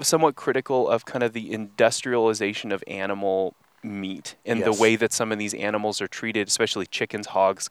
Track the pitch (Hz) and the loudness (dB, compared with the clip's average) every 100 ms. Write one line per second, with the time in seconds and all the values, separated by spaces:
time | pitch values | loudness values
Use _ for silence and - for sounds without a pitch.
0 | 143 160 160 - - 131 - - - 113 | 0 4 4 2 -2 -2 0 2 4 2
1 | - 127 120 113 107 110 104 - 113 - | 0 -2 -2 -2 -6 -6 -6 4 4 4
2 | 127 123 113 107 104 104 110 98 - 95 | 0 2 2 2 -2 -2 -4 -6 -6 -6
3 | 98 101 98 95 92 - _ _ 110 101 | -4 -2 0 0 -2 -6 _ _ -10 -8
4 | 95 95 - - 110 113 98 104 110 110 | -8 -8 -12 -12 -4 0 2 4 4 4
5 | 113 - 110 107 104 - 101 107 107 101 | 2 0 -2 -2 -4 -4 -2 -2 -2 -2
6 | 98 - 113 107 98 - 110 104 87 - | -6 -6 -4 -2 0 0 0 0 -6 -4
7 | 117 104 104 98 95 95 - | -4 -4 -4 2 2 2 -8